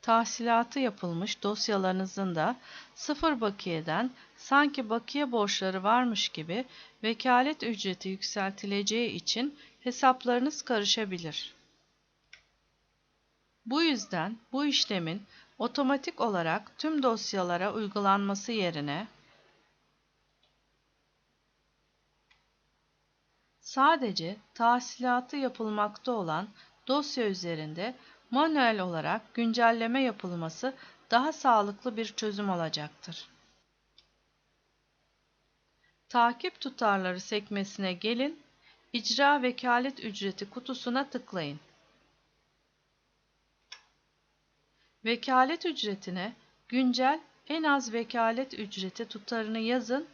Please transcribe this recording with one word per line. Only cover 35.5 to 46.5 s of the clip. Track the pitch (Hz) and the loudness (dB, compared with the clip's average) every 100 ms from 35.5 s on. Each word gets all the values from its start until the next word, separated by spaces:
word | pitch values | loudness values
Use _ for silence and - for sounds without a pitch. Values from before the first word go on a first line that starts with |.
| _ _ _ _ _ _ | _ _ _ _ _ _
Takip | 247 240 240 370 - | 4 4 4 -6 -6
tutarları | 277 262 220 196 185 180 | -12 0 2 2 0 -4
sekmesine | 190 214 208 202 196 - 190 | -4 -4 -4 -4 -4 -4 -4
gelin, | 180 214 233 277 320 _ _ _ _ _ | -2 -2 0 -2 -4 _ _ _ _ _
icra | 240 220 - 277 294 | -6 -2 2 4 4
vekalet | 254 247 254 240 254 269 | 2 -2 2 2 2 -4
ücreti | 220 202 196 190 202 | -10 -6 -6 -6 -10
kutusuna | 247 254 254 - 247 277 | -12 -10 -8 -4 -2 -4
tıklayın. | 254 - 190 151 147 _ _ _ _ _ _ _ _ _ _ _ _ _ _ _ _ _ _ _ _ _ - _ _ _ _ _ _ _ _ _ _ _ _ 220 | -8 -8 -6 -6 -8 _ _ _ _ _ _ _ _ _ _ _ _ _ _ _ _ _ _ _ _ _ -20 _ _ _ _ _ _ _ _ _ _ _ _ -2
Vekalet | 240 240 254 262 330 349 | -2 2 4 4 2 -4
ücretine | 285 214 196 - 185 196 240 _ | -4 -4 -4 -6 -6 -6 -8 _